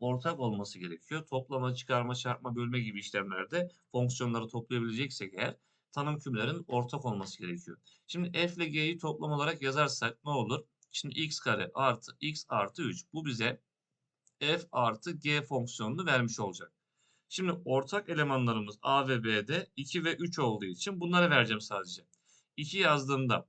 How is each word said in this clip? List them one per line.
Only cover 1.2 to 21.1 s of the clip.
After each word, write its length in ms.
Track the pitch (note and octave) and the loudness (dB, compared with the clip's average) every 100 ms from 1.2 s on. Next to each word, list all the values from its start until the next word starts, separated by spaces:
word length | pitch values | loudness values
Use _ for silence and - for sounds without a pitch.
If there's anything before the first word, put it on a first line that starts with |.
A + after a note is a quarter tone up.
| D#3 | -2
Toplama, 480 | C3 B2+ C3+ B2+ | -4 -2 -2 -2
çıkarma, 400 | B2 - B2 A#2+ | -2 0 2 2
çarpma, 420 | B2 B2 A#2+ B2+ A#2+ | -2 -2 -4 -4 -2
bölme 240 | A#2+ B2 | 0 0
gibi 200 | A2 G2+ | -2 -6
işlemlerde 680 | G2+ G#2 G2 F#2 G2 E3+ F3 _ _ | -4 -4 -2 -4 -2 -2 -2 _ _
fonksiyonları 560 | B2+ B2 B2+ B2 A#2 A2+ | 0 0 0 0 0 -2
toplayabileceksek 840 | A#2 A2+ B2 A#2 A2+ C#3 - F#2+ | -6 -2 -2 0 -2 -4 -6 -8
eğer 220 | F#2+ A#2+ - _ _ _ | -4 -4 -4 _ _ _
tanım 260 | - D3 D3 | -4 -2 -2
kümelerin 460 | C#3+ A2 A#2+ E3+ F3 | -2 0 0 -2 0
ortak 360 | B2 A#2+ C#3+ | 0 0 -2
olması 340 | B2 G2+ F#2+ - | -2 -4 -6 -8
gerekiyor. 400 | F2+ F2 F2 E2 _ _ - | -6 -6 -10 -18 _ _ -8
Şimdi 260 | F3 F3 | -4 -2
F 220 | E3+ F3 | 0 0
ile 140 | F3 D#3+ | 0 -2
G'yi 300 | D3+ D#3 E3+ | 0 0 0
toplam 340 | D#3 D3+ D#3 | -4 -2 -2
olarak 300 | D3 D3 E3 | 0 0 0
yazarsak 640 | C3+ C#3 C#3+ B2+ A2+ - | 0 2 2 2 -2 -4
ne 60 | D3 | -2
olur? 340 | C#3 G#2+ D3 - _ _ | 0 0 -2 -4 _ _
Şimdi 240 | - D3 | -8 -6
x 240 | B2+ D#3 - | -4 -4 -2
kare 320 | B2 G#2 F2+ | 0 0 0
artı 420 | - C3+ A#2 - - | 2 2 2 -6 -8
x 240 | D3+ D#3 - | -6 -6 -2
artı 340 | A#2 G2 - | -2 -2 -2
üç. 220 | C3+ F2+ - | -4 -4 -8
Bu 140 | D#3 D3+ | -6 -4
bize 360 | A#2 A2+ - _ _ _ _ _ _ _ _ | 0 0 -2 _ _ _ _ _ _ _ _
F 220 | C#3+ E3+ E3 | 0 0 0
artı 400 | B2+ A#2+ A2 F3 | 2 2 0 -6
G 300 | E3 D3 D3 | -4 0 0
fonksiyonunu 640 | C3 C3+ A#2+ - A2 D3+ E3+ | 2 -2 -2 -4 -2 -2 4
vermiş 340 | C3 A#2 - | 4 4 0
olacak. 320 | G2+ F2+ F2 _ _ _ _ _ _ | -4 -4 -14 _ _ _ _ _ _
Şimdi 240 | - F#3 F3 | -2 0 0
ortak 440 | - - F3 G3+ G3+ | 2 2 2 -4 0
elemanlarımız 720 | D#3+ C#3+ C3+ A#2+ A2 G#2 G#2 | 2 4 4 4 2 -2 -4
A 260 | B2+ C3+ C3 | 2 4 4
ve 160 | B2 | 2
B'de 460 | A2+ G#2+ G#2+ E3 F#3 - | 4 2 2 -2 -4 -8
iki 280 | C#3+ F3+ | -4 0
ve 120 | E3 - | 0 0
üç 220 | F3 E3+ | -2 2
olduğu 260 | B2+ G#2+ | 2 2
için 360 | F#2+ F2+ G3+ F#3+ | -4 -4 -6 -4
bunları 300 | F3 | 2